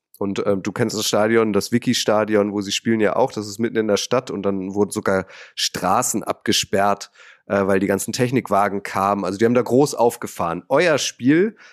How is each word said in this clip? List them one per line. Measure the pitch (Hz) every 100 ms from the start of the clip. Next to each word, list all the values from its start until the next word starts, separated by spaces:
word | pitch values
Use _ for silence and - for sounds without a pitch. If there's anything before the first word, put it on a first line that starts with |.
| _ -
Und, | 101 98 104
ähm, | 98
du | 90
kennst | - 113 107
das | 107
Stadion, | 110 107 113 110
das | 98 -
Wiki-Stadion, | 120 131 117 - 107 107 107 101
wo | 101
sie | 98
spielen | - 117 113
ja | 101 87
auch. | 131
Das | - 104
ist | 101
mitten | 113 113
in | 110
der | 101
Stadt | - 123 131
und | -
dann | 101 98 95
wurden | 98 101
sogar | 107 101 95 92 - -
Straßen | - - - - 104 131 110
abgesperrt, | - - - 101 - 98 101 101 - - - - -
äh, | 101 95
weil | 98
die | 95
ganzen | 95 -
Technikwagen | 110 123 127 - 98 101 98
kamen. | - 101 98 101 90
Also | 98
die | 113
haben |
da | 123
groß | 110 123 147 -
aufgefahren. | 117 - 104 - 87 85 -
Euer | 135 175 143
Spiel, | - - 120 156 214 208 -